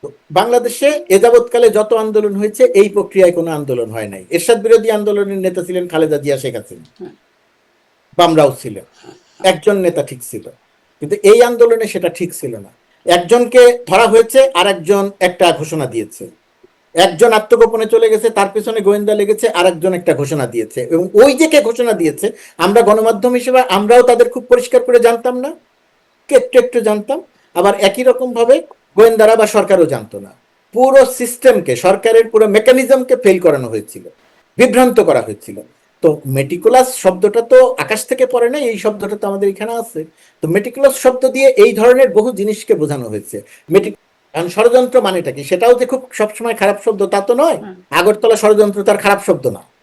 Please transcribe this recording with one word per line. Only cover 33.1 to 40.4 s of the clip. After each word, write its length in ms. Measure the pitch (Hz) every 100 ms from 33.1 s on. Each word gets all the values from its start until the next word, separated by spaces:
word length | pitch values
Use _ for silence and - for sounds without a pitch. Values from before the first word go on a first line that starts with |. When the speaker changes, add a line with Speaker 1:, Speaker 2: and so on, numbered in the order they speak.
| 254
Speaker 1:
ফেল 220 | 208 185
করানো 300 | 175 143 123
হয়েছিল, 340 | 110 104 - - _ _ _ _ -
বিভ্রান্ত 440 | 247 220 254 220
করা 200 | 170 131
হয়েছিল। 360 | 110 104 - 101 - _ _ _
তো 180 | 165 151 139
মেটিকুলাস 720 | 135 139 175 214 254 254 -
শব্দটা 440 | 190 180 202 226
তো 340 | 233 254 254 254
আকাশ 280 | 226 214 -
থেকে 200 | 254 254
পড়ে 240 | 247 233
নাই, 140 | 285
এই 140 | 254 214
শব্দটা 380 | 202 202 202 202
তো 100 | 202
আমাদের 220 | 196 202
এখানে 260 | 196 214
আছে। 300 | 233 233 160 160 _ _ _